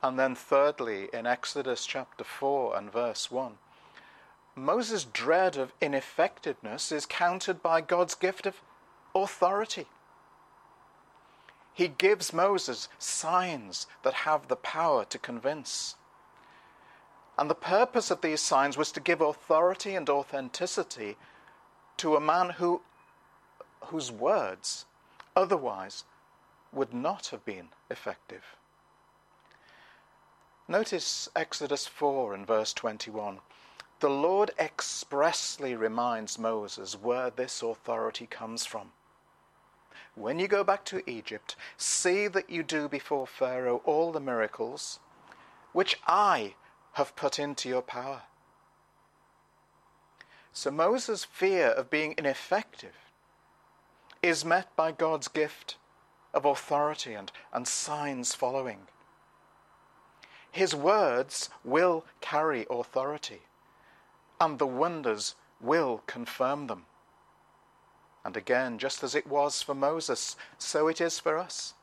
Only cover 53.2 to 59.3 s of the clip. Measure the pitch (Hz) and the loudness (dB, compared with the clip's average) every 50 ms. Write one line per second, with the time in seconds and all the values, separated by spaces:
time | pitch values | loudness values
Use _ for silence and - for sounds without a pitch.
53.2 | _ _ _ _ _ _ _ _ _ _ _ _ _ _ _ _ _ _ - _ | _ _ _ _ _ _ _ _ _ _ _ _ _ _ _ _ _ _ -8 _
54.2 | - 175 165 151 147 165 165 180 190 - _ - 160 160 160 - 170 160 160 151 | 2 2 2 2 2 2 2 2 2 0 _ 0 0 0 2 0 0 2 2 0
55.2 | 135 - _ 156 151 151 - - - - - - _ _ _ _ _ _ _ _ | -4 -4 _ 0 0 0 -2 -12 -14 -14 -14 -14 _ _ _ _ _ _ _ _
56.2 | _ _ _ 131 135 143 139 127 - - 151 143 147 147 151 - - 131 113 104 | _ _ _ 2 4 4 2 2 0 -2 0 2 2 2 0 -4 -8 -10 -8 -10
57.2 | 98 - - - - - - 120 123 - - - - - 147 151 147 147 139 127 | -12 -12 -16 -18 -20 -8 -8 -6 -4 -4 -4 -4 -4 -4 -4 -4 -4 -4 -4 -4
58.2 | 123 120 - - - 123 127 135 131 127 107 95 95 - - _ - _ _ _ | -4 -4 -4 -2 -2 -2 0 -2 -4 -4 -8 -10 -14 -20 -20 _ -20 _ _ _
59.2 | _ _ | _ _